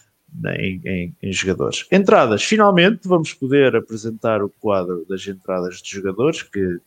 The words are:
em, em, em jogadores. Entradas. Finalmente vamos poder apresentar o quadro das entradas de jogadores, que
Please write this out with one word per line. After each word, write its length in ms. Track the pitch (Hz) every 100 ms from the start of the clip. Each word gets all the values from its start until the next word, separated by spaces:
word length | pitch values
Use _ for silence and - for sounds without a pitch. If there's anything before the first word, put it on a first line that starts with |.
| _ _ _ - - -
em, 220 | 98 92
em, 320 | - 92 87 -
em 120 | 98
jogadores. 540 | 92 95 85 67 - -
Entradas. 540 | 190 190 196 123 101
Finalmente 640 | - 220 202 180 185 226 185
vamos 240 | 175 151
poder 420 | - 131 143 131
apresentar 680 | 113 - 110 113 110 117 107
o 60 | 101
quadro 560 | _ 107 98 90 90 80
das 180 | 95 101
entradas 540 | 95 - 92 90 90
de 80 | -
jogadores, 520 | 98 95 95 147 160
que 360 | - 101 92 87